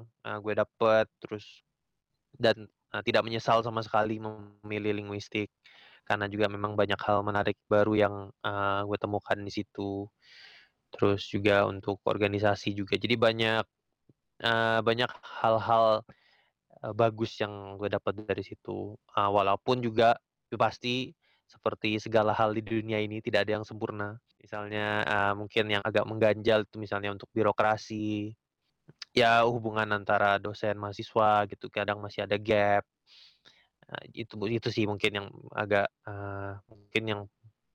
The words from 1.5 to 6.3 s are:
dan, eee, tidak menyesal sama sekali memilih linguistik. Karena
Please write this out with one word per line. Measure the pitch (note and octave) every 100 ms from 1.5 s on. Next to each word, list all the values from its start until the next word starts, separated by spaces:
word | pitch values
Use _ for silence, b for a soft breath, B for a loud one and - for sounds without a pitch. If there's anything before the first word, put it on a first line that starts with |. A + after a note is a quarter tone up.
| - _ _ _ _ _ _ _ -
dan, | A#2+ A2 G#2 _ _
eee, | G#2 A2
tidak | A#2 A2
menyesal | A2+ - A2+ A2+
sama | A2+ A2
sekali | A2 A2 A2
memilih | A2 G#2+ G#2 G#2 G#2 G#2+ G#2 G#2
linguistik. | G2+ G#2 - G#2+ G2+ _ B B B B -
Karena | G#2 G2+